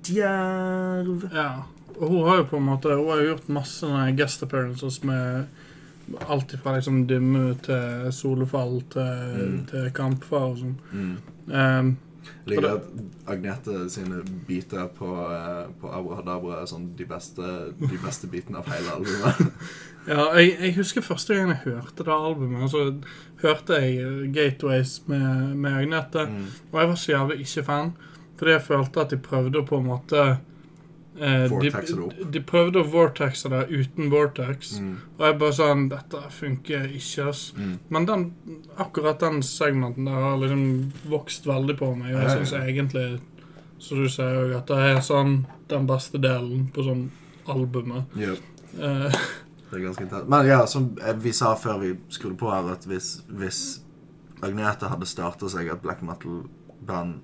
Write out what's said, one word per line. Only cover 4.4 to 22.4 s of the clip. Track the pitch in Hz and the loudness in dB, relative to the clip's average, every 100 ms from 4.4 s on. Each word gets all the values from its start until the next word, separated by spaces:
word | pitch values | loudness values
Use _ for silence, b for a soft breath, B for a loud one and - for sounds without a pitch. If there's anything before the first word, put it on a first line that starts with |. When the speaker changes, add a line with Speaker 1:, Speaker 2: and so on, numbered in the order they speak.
| 135 | -4
Speaker 2:
appearances | 135 123 123 135 131 | -2 -2 -4 -6 -4
med | 135 131 127 127 139 B B B B B - - - | -2 -2 -2 -4 -6 B B B B B -14 -12 -2
alt | 143 135 | -2 -2
ifra | 135 139 131 | -6 -2 -2
liksom | 131 131 123 | 2 2 4
Dimmu | 127 127 135 127 127 | 4 4 4 2 0
til | - 131 120 120 127 | -2 -2 -2 -4 -4
Solefall | 131 139 131 131 139 123 123 127 | -2 -2 0 0 -2 -2 -2 -4
til, | - 127 123 123 104 | -4 -2 -4 -6 -4
Speaker 1:
Mm. | 98 92 - | -2 -2 -4
Speaker 2:
til | 135 127 | -4 -4
Kampfa | 127 131 131 - 147 | -2 -2 -2 0 0
og | 131 120 | 0 -2
sånn. | 127 131 - | -6 -8 -8
Speaker 1:
Mm. | 98 92 90 - - - | -6 -4 -6 -12 -18 -4
Speaker 2:
Ehm, | 139 131 131 131 131 - - B B - | 2 4 6 4 2 -4 -20 B B -2
Speaker 1:
Liker | 104 | 2
Speaker 2:
og | |
det | - | 2
Speaker 1:
at | 104 - 117 101 - - | 0 -4 -12 -12 -14 -8
Agnete | 98 98 95 - 95 90 | -6 -6 -8 -6 -6 -6
sine | 104 92 92 90 92 85 | -6 -6 -6 -8 -10 -6
biter | 90 90 98 92 | -6 -6 -6 -8
på, | - 92 90 85 | -8 -8 -6 -4
eh, | 85 85 87 87 87 | -6 -6 -8 -10 -12
på | - | -10
Abrahadabra | 92 90 85 85 90 87 85 | -8 -8 -8 -6 -6 -6 -8
er | 85 | -8
sånn | 82 87 87 | -10 -10 -10
de | 87 | -10
beste, | 85 - - 90 90 82 - | -10 -12 -10 -8 -6 -8 -4
de | 139 - | -4 -4
beste | - - - | -6 -8 -8
bitene | 87 - 82 | -10 -10 -10
av | - | -8
hele | 82 87 | -6 -6
albumet. | 80 101 95 113 - 165 - | -6 -4 0 0 4 2 0
<laughs> | B B B B | B B B B
Speaker 2:
Ja, | - 147 151 | -2 2 6
jeg, | 170 175 165 | 8 8 8
jeg | 185 175 | 0 2
husker | 185 - | 0 0
første | - 170 - 202 | -2 -4 0 2
gang | 185 | 2
jeg | 156 - 120 | 0 -2 -6
hørte | 131 - | -8 -8
det | 170 | 0
albumet, | 156 156 156 | 0 2 -2